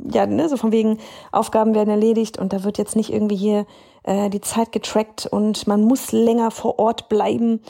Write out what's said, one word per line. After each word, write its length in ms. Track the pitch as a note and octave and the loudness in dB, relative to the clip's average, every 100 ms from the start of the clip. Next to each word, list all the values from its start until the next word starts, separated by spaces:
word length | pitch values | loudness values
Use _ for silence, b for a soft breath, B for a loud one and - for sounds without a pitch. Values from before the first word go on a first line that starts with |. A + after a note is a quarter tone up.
| - | -2
ja, 140 | G#3+ G3+ | 0 0
ne, 220 | G#3 D#4+ | 0 0
so 100 | C4+ | 0
von 140 | A3+ | 2
wegen 280 | A3+ A3 A3 B B B | 2 2 -2 B B B
Aufgaben 420 | G3+ G#3+ A3 A3 | -2 0 2 2
werden 160 | G#3+ G#3+ | 2 2
erledigt 480 | G#3+ A3+ A3+ G#3+ - | 2 2 2 -2 -4
und 160 | F#3+ | -4
da 100 | G3 | -4
wird 140 | G3+ G3+ | -4 -4
jetzt 180 | G#3 A3 | -2 -2
nicht 160 | G#3+ | -2
irgendwie 240 | G#3+ G#3 G3 | -2 0 0
hier, 300 | G#3 G#3 G#3 B B B | 0 0 -2 B B B
äh, 260 | - G3 G3+ | -2 -2 0
die 120 | G3+ | -4
Zeit 300 | - A3 A3+ | -4 -2 -2
getrackt 540 | A3 - G#3+ A3 - - | -4 -2 -2 -2 -8 -4
und 420 | G3+ G#3+ G3+ - | -2 0 -2 0
man 140 | G#3 | 2
muss 300 | G#3+ C4 - | 4 2 0
länger 400 | A3+ A#3 A#3 A3+ | 2 2 2 0
vor 280 | - - - | -2 -4 0
Ort 300 | A3 A3+ - | 0 -2 -2
bleiben, 520 | G#3+ G3 A#3 A#3 A3+ | 0 0 0 0 -2